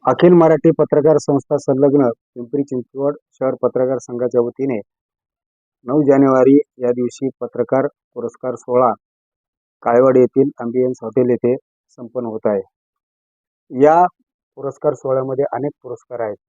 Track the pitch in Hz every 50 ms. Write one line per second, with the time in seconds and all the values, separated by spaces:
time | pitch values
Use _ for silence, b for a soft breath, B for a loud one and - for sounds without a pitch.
0 | _ - 131 - - 175 180 170 165 160 160 147 - 165 151 - 151 - - 151
1 | 139 156 156 147 - - 143 139 - _ 151 139 - - 139 131 139 143 135 147
2 | 139 120 113 _ _ _ _ 123 120 117 120 143 143 143 135 127 117 _ _ 135
3 | 139 143 151 151 _ _ _ _ 131 131 127 127 - 123 - 123 127 127 135 123
4 | - - 123 120 123 123 120 123 120 120 117 - 135 139 127 104 101 _ _ _
5 | _ _ _ _ _ _ _ _ _ _ _ _ _ _ _ _ _ 120 131 156
6 | 151 135 139 135 139 135 131 131 127 135 139 143 - _ _ _ 123 120 123 123
7 | 123 120 - - 139 135 - _ 123 117 _ 120 120 - - 131 135 143 _ _
8 | _ _ _ 123 117 117 - - - 127 123 117 - - 123 123 127 120 107 _
9 | _ _ _ _ _ _ _ _ _ _ _ _ _ _ _ _ - 120 120 120
10 | 131 135 131 127 127 120 _ 131 135 143 - _ 120 117 117 127 127 127 127 -
11 | - 110 107 - 113 123 123 113 - 120 127 139 _ _ _ _ _ _ _ -
12 | 123 117 120 127 123 117 107 107 _ 110 123 123 123 _ _ _ _ _ _ _
13 | _ _ _ _ _ _ _ _ _ _ _ _ _ _ - 127 135 147 156 170
14 | 180 180 _ _ _ _ _ _ _ _ _ - 135 135 127 _ - 151 135 -
15 | _ 139 131 131 131 131 131 127 139 - - 120 135 147 - _ _ 131 123 -
16 | _ _ 123 117 117 107 104 _ _